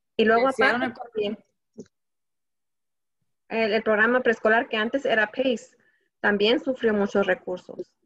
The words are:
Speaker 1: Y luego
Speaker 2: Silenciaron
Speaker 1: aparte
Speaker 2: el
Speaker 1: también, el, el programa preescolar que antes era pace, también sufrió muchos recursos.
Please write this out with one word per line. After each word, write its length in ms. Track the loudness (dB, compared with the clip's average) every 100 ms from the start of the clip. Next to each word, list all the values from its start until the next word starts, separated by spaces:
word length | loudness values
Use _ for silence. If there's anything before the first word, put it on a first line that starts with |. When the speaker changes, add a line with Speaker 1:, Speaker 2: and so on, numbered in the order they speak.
| _ 0
Speaker 1:
Y 100 | 2
luego 260 | 4 2
Speaker 2:
Silenciaron 320 | 2 2 0
Speaker 1:
aparte 180 | -4 -8
Speaker 2:
el 340 | -12 -6 -6 -6
Speaker 1:
también, 100 | _ _ _ -20 -20 _ _ _ _ _ _ _ _ _ _ _ _ _ _ _ -10
el, 240 | -4 -2
el 80 | 0
programa 400 | 0 2 2 2
preescolar 480 | 0 0 2 2 0
que 80 | -4
antes 260 | -2 -2
era 220 | -2 0 -2
pace, 500 | -2 -2 -2 -6 _ _ _ _ _
también 400 | -2 2 2 0
sufrió 340 | -2 -2 0
muchos 320 | 0 0 0 0
recursos. 680 | -2 -4 -12 -12 -16 -16 _